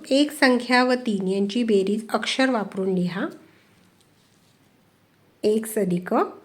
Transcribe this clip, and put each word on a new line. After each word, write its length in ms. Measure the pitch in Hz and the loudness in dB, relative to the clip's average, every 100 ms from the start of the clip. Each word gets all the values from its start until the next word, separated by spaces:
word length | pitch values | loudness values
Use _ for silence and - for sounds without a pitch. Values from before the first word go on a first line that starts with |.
| - | 0
एक 220 | 269 294 | 2 2
संख्या 520 | - 262 240 233 247 | 2 2 2 2 2
व 100 | 254 | 4
तीन 340 | 247 247 196 190 | 0 -2 -2 -2
यांची 360 | 196 202 240 | 0 0 -2
बेरीज 460 | 226 202 190 220 - | 2 2 2 -2 -2
अक्षर 400 | 226 - - 262 | -4 -2 0 0
वापरून 440 | 240 196 190 190 | 0 -4 -4 -2
लिहा. 320 | 180 175 185 320 - - _ _ _ _ _ _ _ _ _ _ _ _ _ _ _ _ _ _ _ | 0 -2 -4 -8 -10 -20 _ _ _ _ _ _ _ _ _ _ _ _ _ _ _ _ _ _ _
एक्स 340 | 214 220 220 214 | 0 0 0 -2
अधिक 380 | 185 175 180 247 - - | 0 -2 0 0 0 -4